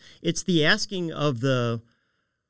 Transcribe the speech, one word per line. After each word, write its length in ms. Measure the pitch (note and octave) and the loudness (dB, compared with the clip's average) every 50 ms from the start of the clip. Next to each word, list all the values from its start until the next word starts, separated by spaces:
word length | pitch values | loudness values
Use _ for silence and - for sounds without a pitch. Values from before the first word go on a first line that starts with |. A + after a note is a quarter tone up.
| - - - _ - | -8 -18 -20 _ -4
it's 200 | E3+ E3 - - | -4 -2 -2 -2
the 200 | - F3+ D#3+ D3 | 0 2 4 4
asking 460 | D#3+ G#3 G#3+ G#3 - G#3 F3+ F3 E3 | 4 2 2 0 -6 -6 -6 -6 -6
of 300 | D#3 C#3 D3 D3+ C3+ A2+ | -4 -2 -2 -2 0 0
the, 400 | C3 C3+ C3 B2+ A#2+ A#2+ A#2 A#2 - _ _ _ _ _ _ _ _ _ _ _ _ | 0 0 2 2 0 0 -2 -4 -6 _ _ _ _ _ _ _ _ _ _ _ _